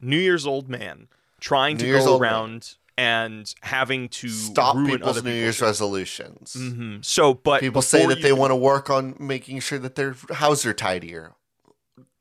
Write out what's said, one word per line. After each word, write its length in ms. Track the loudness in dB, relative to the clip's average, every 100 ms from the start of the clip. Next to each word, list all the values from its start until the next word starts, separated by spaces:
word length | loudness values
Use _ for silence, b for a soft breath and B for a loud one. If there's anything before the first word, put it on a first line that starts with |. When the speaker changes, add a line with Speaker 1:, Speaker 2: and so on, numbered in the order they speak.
Speaker 1:
New 180 | -4 0
Year's 280 | 2 0 -2
old 220 | -6 -6
man 400 | -10 -12 -16 _ _ _ _
trying 360 | -2 2 2 0
to 60 |
Speaker 2:
New 60 | 2
Year's 140 | 4
Speaker 1:
go 80 | 6
Speaker 2:
old 80 | 4
man. 100 | 4
Speaker 1:
around 440 | 0 -4 -12 -18 -20 _ -2
and 540 | 0 0 -2 -8 -14 -14
having 460 | -6 -4 -2 -4 -6
to 200 | -10 -8
Speaker 2:
Stop 460 | -8 -4 2 2 2
Speaker 1:
ruin 140 | 0
Speaker 2:
people's 280 | 0 -2 -2
Speaker 1:
other 20 |
Speaker 2:
New 80 | -4
Speaker 1:
people's 120 | -2
Speaker 2:
Year's 180 | -2 0
resolutions. 920 | 0 0 -2 -4 -6 -10 -14 -18 -16 -12
Speaker 1:
Mm-hmm. 380 | -10 -10 -10 -10
So, 320 | -2 4 4
but 260 | 4 2 2
Speaker 2:
People 220 | 2 0
say 160 | 4 4
Speaker 1:
before 140 | 4
Speaker 2:
that 80 | 4
they 60 | 4
Speaker 1:
you 80 | 4
Speaker 2:
wanna 200 | 4 4
work 340 | 4 4 2
on 260 | -2 -2 -8
making 420 | -8 -8 -8 -10
sure 180 | -6 -6
that 160 | -6
their 200 | -4 -4 -6 -12
houses 340 | 0 2 2 0
are 80 |
tidier. 600 | -2 -2 -4 -6 -14 -16 _ _ _ _ _ _ _ _ _